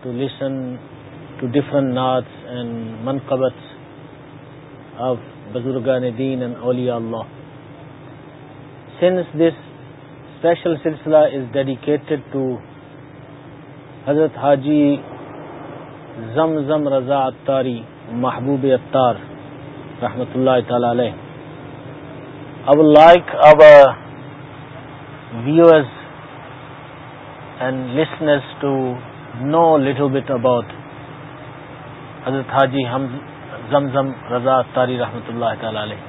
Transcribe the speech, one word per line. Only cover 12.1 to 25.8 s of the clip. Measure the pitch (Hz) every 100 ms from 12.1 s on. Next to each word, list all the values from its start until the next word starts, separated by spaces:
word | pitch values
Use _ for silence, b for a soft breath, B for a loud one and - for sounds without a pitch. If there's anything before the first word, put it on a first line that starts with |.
| 151 -
to | 139 131 120 - - - - - - - - - - - - - - -
Hazrat | 147 156 123
Haji | 135 143 135 151 143 139 - - - - - - - - - - - - 113 120
Zamzam | 160 156 139 151 147
Raza | 135 123 139 131
Attari, | 123 - 135 131 120 113 - -
Mahbub | 117 127 123 127 139
Attar, | 135 127 - 139 127 107 - - - - - - - -
Rahmatullahi | 120 120 123 127 131 127 117
Ta'ala | 123 120
Alayh, | 120 117 - - - - - - - - - - - - - - -
I | - 147
would | 156
like | 151 160 175 - - 151
our | 151 151 147 135 117 - - - - - - - - - - - - - 117
viewers | 120 156 170 160